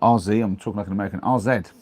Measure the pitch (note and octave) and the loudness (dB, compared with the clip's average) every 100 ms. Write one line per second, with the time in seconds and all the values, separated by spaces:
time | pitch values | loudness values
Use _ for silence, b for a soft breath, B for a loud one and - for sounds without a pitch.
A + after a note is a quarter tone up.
0 | A2+ A#2 F#2 G#2+ A2 F#2+ - G2+ F#2+ G2 | 4 4 2 0 0 -2 -6 -6 -6 -4
1 | G2+ G#2 - B2+ G#2 A#2+ - - | -4 -4 -2 0 0 -2 -2 -12